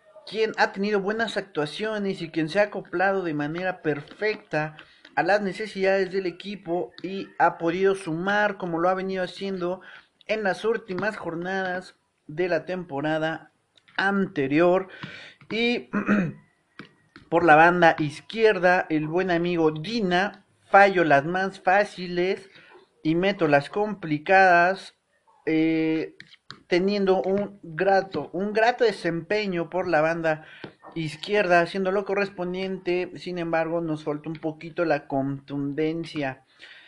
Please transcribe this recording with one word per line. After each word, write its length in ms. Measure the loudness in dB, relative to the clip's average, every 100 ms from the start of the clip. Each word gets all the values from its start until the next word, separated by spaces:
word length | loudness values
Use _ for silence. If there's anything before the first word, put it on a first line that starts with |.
| _ -20 -10
quien 260 | -2 -2 0
ha 140 | 0
tenido 280 | 0 -2 0
buenas 380 | -2 -2 -4 -4
actuaciones 840 | -6 -4 -4 -4 -6 -4 -4 -4
y 60 | -6
quien 200 | -4 0
se 100 | 0
ha 40 |
acoplado 580 | 0 -2 -6 0 0 0
de 140 | -2 -4
manera 480 | -4 -4 -6 -4
perfecta 920 | -4 -4 -8 -4 -4 -4 -6 -4 -4 -8 -20 _ -6
a 80 | -2
las 200 | 2 2
necesidades 680 | 0 -6 -8 -2 0 2 0
del 140 | -2 -6
equipo 680 | -8 -12 -12 -6 -4 -4 -10
y 240 | -10 -8 -10 0
ha 220 | 0 2
podido 340 | -2 2 2
sumar 640 | 0 -4 -4 -2 0 0 -2
como 220 | -6 -2
lo 100 | 0
ha 60 | 0
venido 280 | -4 -4
haciendo 580 | -6 -6 -8 -4 -6 -6 -12 -20 _ _ -6
en 180 | -2
las 220 | -2 -2 -2
últimas 520 | -2 -4 -4 -4 -6
jornadas 760 | -8 -8 -4 -4 -4 -6 -10 _ _ _ -12
de 220 | -4 0
la 180 | -2 -2
temporada 880 | -8 -6 -4 -2 -2 -2 -6 -12 _ _ _ _ -2
anterior. 920 | 0 0 -2 -2 0 4 4 4 0 -12 -16 -16 -20 -20 -8
Y 380 | -2 0 0 -4 -4 0 0 0 -6 _ _
<clears throat> 680 | _ -20 -20 _ _ -20 -2
por 160 | 2 8
la 100 | 8
banda 400 | 8 6 4 4
izquierda, 880 | -2 -6 -10 2 2 4 2 2 0
el 180 | -2 0
buen 220 | -2 0
amigo 400 | 0 0 2 2
Dina, 720 | 0 -4 -2 0 2 0 -6 _ _ _
fallo 320 | 8 8 6
las 220 | 4 4 4
más 340 | -2 -4 -2
fáciles 920 | 2 2 2 -4 -6 -2 -2 -2 -8 -20 -20 -20 _ _
y 120 | -2 2
meto 320 | 0 2 4
las 220 | 4 2
complicadas, 1300 | -4 -4 -4 -4 -4 4 6 8 6 4 0 -10 _ _ _ _ _ -2
eh, 680 | 2 2 2 0 -2 -4 -12 -20 _ -20 -20 _
teniendo 540 | 2 2 2 2 2
un 380 | 0 -2 -4 -10
grato, 680 | -12 -2 2 2 2 -6 -6
un 220 | -6 -2
grato 320 | 2 2 4 0
desempeño 840 | 2 -4 -4 -4 -2 -2 -2 -2
por 180 | -4 0
la 140 | 2
banda 440 | 2 0 -2 -2 -6 -18 -20 -20 -12 -8
izquierda, 640 | -8 -8 -2 0 4 4
haciendo 300 | 4 -2 0
lo 140 | -2 -2
correspondiente. 1080 | -2 -2 -4 -8 -6 -6 -6 -2 -2 -4 -8
Sin 220 | -10 -6
embargo, 440 | -2 -2 0 -2
nos 240 | -4 -4 -4
falta 240 | -6 -8
un 60 | -8
poquito 500 | -8 -8 -10 -4 0
la 220 | 0 -2
contundencia. 1400 | -4 -4 -6 -8 -6 -4 -2 -4 -4 -8 -6 -6 -8 _ _ -20 -20